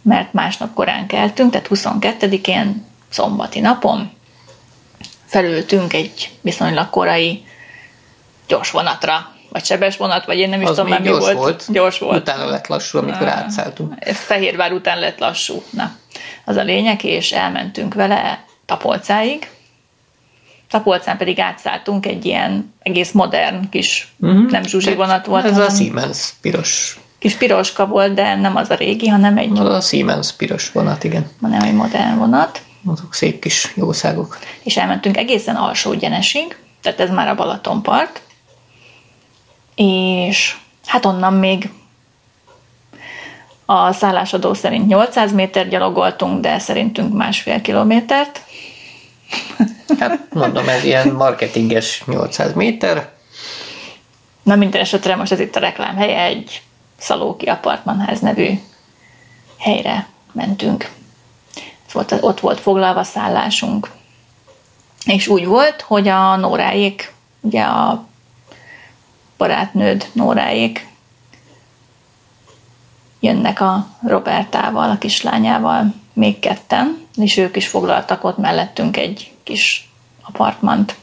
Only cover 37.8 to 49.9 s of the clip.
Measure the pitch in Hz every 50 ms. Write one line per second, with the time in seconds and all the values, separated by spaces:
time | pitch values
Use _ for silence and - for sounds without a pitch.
37.8 | 208 - 220 254 320 - - - - _ _ _ _ _ _ _ _ _ _ _
38.8 | _ - - - _ _ _ _ _ _ _ _ _ _ _ _ _ _ _ -
39.8 | 208 196 190 185 185 185 185 180 180 180 196 - - - - - - _ _ _
40.8 | _ - - 247 - 196 185 185 185 185 190 190 190 190 190 185 202 202 - -
41.8 | _ _ _ _ _ _ _ _ _ _ _ _ _ _ - _ _ _ _ _
42.8 | _ _ - - - - - - - - - - - - - _ _ - 202 185
43.8 | 180 180 190 - 214 196 185 175 185 - - 185 190 175 - - - - 233 226
44.8 | 202 208 196 196 226 247 - 247 220 202 208 196 185 190 - 196 185 185 185 185
45.8 | 185 185 175 180 180 185 180 - 190 180 185 190 - - 156 - - - 214 -
46.8 | 220 233 214 - 190 196 208 208 233 - 208 - - - - 220 214 - 220 226
47.8 | 214 214 226 233 233 233 277 277 294 285 - - - - - - - - - -
48.8 | - - - - - - _ _ _ - - - - - - - 226 214 - -
49.8 | - -